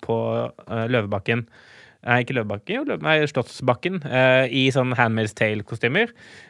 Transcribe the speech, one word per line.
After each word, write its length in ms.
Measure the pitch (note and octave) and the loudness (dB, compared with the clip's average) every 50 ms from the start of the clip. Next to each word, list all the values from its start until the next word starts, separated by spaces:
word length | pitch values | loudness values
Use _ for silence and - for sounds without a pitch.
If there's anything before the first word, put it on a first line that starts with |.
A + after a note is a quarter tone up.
på, 180 | - - A#2 A2+ A2+ A2+ A2+ A#2 A#2 B2 - - - | -6 -4 -2 -2 -2 -2 -2 -2 -4 -6 -8 -14 -14
eh, 180 | - A2 A2+ A2+ A2+ | -8 -6 -4 -2 0
Løvebakken. 580 | - A#2+ G#2 G2+ G#2 G2 - - A#2 A#2+ A#2+ - _ - - - - - - - _ | 0 0 0 0 -4 -6 -2 0 -2 -2 -2 -6 _ -20 -20 -20 -20 -20 -20 -20 _
Nei, 240 | _ - A#2+ A#2+ B2 B2 | _ -2 0 2 2 2
ikke 140 | - C3+ | 0 -2
Løvebakken, 400 | B2 G#2+ G#2 G#2 G2+ - - G3+ | -4 -2 -2 -4 -8 -6 -6 -6
jo, 80 | C4 D4+ | -4 -4
Løve-, 160 | C#4+ A2 E2+ D3+ | -4 -6 -4 0
nei, 140 | D3+ D#3 D#3 D3+ | 2 2 2 2
Slottsbakken, 720 | D3 - C3 B2+ - - - C3 B2+ A#2+ - - F3 F#3+ F3+ C#3+ | 0 0 -2 -4 -4 -6 -6 0 0 0 0 0 -6 -6 -6 -6
eh, 400 | C3 A#2 C3 C3 C3 B2+ C3 C3+ | -2 2 4 6 6 6 6 4
i 220 | B2 B2+ C3+ C3 C3+ | 2 0 2 2 2
sånn 240 | B2+ C#3 B2+ B2+ B2 | 2 2 0 0 2
Handmaid's 400 | B2 B2 A2+ A2 A2 A2 G#2+ - | 2 2 2 2 0 -2 -2 -2
Tale-kostymer. 800 | - A2+ G#2+ G#2+ G#2+ G2+ - A#2 G#2+ - A#2+ C#3 G3 A#3 A#3 - _ - - - - - - | 0 0 0 0 -2 -6 -8 -10 -2 -2 0 2 2 0 -2 -4 _ -20 -20 -20 -20 -20 -20